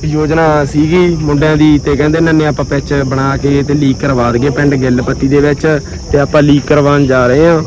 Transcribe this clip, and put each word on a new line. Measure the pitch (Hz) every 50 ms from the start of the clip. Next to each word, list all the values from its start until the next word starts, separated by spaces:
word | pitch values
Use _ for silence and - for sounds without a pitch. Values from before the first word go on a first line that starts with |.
| -
ਯੋਜਨਾ | 151 151 151 156 147 156 160 160 156 151 151 139
ਸੀਗੀ | 135 - 151 151 156 170 180 180 175 170 156
ਮੁੰਡਿਆਂ | 156 151 151 143 156 156 156
ਦੀ, | 151 151 156 151 143
ਤੇ | 123 151 143
ਕਹਿੰਦੇ, | 127 147 151 156 160
"ਨੰਨੇ, | 165 165 160 156 156
ਆਪਾਂ | 151 139 131 143
ਪਿੱਚ | 127 147 139 135 - 147
ਬਣਾ | 143 139 131 135 135 135 139 139
ਕੇ | 135 131 139 143 143
ਤੇ | 139 143 143
ਲੀਕ | 151 147 135 127 -
ਕਰਵਾ | - 143 135 123 120 120
ਦਈਏ | 117 120 127 143
ਪਿੰਡ | 131 147 147 143 143
ਗਿੱਲਪੱਤੀ | 135 127 131 123 123 117 127 - - 139 135
ਦੇ | 139 143
ਵਿੱਚ," | 139 147 147 139 - 156 156 143 - - - - - -
ਤੇ | - 143
ਆਪਾਂ | 139 135 - 151
ਲੀਕ | 143 147 143 143 123
ਕਰਵਾਉਣ | - 151 147 143 143 143 143 143
ਜਾ | 127 131 131 123
ਰਹੇ | 123 127 143 160
ਹਾਂ। | 170 170 156 156